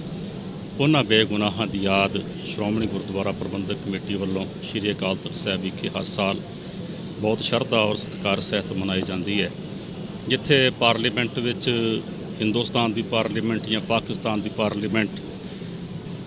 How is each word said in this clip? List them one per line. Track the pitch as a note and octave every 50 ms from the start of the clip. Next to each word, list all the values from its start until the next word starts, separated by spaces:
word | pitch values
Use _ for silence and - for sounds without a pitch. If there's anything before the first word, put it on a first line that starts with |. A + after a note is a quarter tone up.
| F2 - - - - - - - - - - - - - - -
ਉਹਨਾਂ | C3+ D3 D#3 C#3+ B2
ਬੇਗੁਨਾਹਾਂ | G2 A2 A2 A2 F#2+ G#2 G#2 G#2 G#2 F#2 G2 A2+
ਦੀ | G2 F#2+ G2
ਯਾਦ | F#2+ G2 G2 G2 G2 G2 G2+ G2 D#2 - - - -
ਸ਼੍ਰੋਮਣੀ | - - - G#2 G#2 G#2+ A2 A2
ਗੁਰਦੁਆਰਾ | G#2 F#2+ G2 - - G2 G2 G2 G2+ F#2+
ਪ੍ਰਬੰਧਕ | F2+ F#2 F#2+ F#2 G2 F#2+ F#2 G2+
ਕਮੇਟੀ | F#2+ - G2+ F#2+ F#2+ - - G2+
ਵੱਲੋਂ | G2 G2 F#2 F#2+ F#2+ F#2+ E2+ - - -
ਸ਼੍ਰੀ | - - A2+ G2 G#2 G2+
ਅਕਾਲ | - G2 F#2+ F#2+
ਤਖਤ | E2+ - - -
ਸਾਹਿਬ | - - G#2+ F#2+ F2+
ਵਿਖੇ | F#2 F#2+ - - - -
ਹਰ | - G2 F#2+
ਸਾਲ | - - - G2+ F#2+ G2 G2 - - - - - - - - - - - - - - - -
ਬਹੁਤ | G2+ G#2+ A2+ A2+
ਸ਼ਰਧਾ | - - - A#2 A#2+ - B2 A2+
ਔਰ | G#2+ G#2 G#2
ਸਤਿਕਾਰ | G#2 - - - - - G2+ G2 G2
ਸਹਿਤ | - - G#2+ G#2 F#2 - G2+
ਮਨਾਈ | F#2+ F#2+ G2 F#2+ F#2+ F#2+
ਜਾਂਦੀ | - F#2+ F#2 F2 G2 G2+ G#2 F2+
ਹੈ। | F2 - - - - - - - - - - - - - - - A2
ਜਿੱਥੇ | B2 B2+ - - D3+ C3+ C3 B2+ A2+ A2
ਪਾਰਲੀਮੈਂਟ | A#2+ A#2 A2+ A2+ A2+ B2 G#2 A#2+ B2 A2+ - B2+
ਵਿੱਚ, | A#2 A#2+ A#2+ G2 - C3 A#2+ A#2 A2+ A2+ A2 A2+ - - - - F#2+ - - -
ਹਿੰਦੁਸਤਾਨ | G#2+ G#2+ G#2 A#2 A#2+ - - B2+ A#2+ A2+ G#2+
ਦੀ | G#2+ A2+
ਪਾਰਲੀਮੈਂਟ | - A#2 A2 A2 A2+ G#2 A2+ G#2 A2+ A2+ G#2+ -
ਜਾਂ | G#2 A2 A2
ਪਾਕਿਸਤਾਨ | - - A#2 A2+ - - A#2 F#2+ - A#2 G#2+ G#2
ਦੀ | F#2+ G#2+
ਪਾਰਲੀਮੈਂਟ, | G#2 - A2 G#2 G2 G2+ G#2 G#2+ F#2+ A2+ G#2+ F#2+ - - - - - - - - - - - - - - - - - - - - - - -